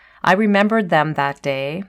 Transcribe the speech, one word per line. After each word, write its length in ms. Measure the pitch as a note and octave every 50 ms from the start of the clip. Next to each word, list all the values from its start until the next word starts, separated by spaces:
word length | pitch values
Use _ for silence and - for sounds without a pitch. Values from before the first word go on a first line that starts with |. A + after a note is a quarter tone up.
| _ _ _ _ -
I 100 | - F#3
remembered 560 | G3 A3+ G#3 G3+ G3 G#3 G#3 A3+ A3+ G#3 E3+
them 240 | E3+ D#3 D3 D#3 D3+
that 300 | - C#3 C#3 C#3 - -
day, 400 | C#3+ C3+ C3+ C3+ C#3+ D#3 F#3+ G3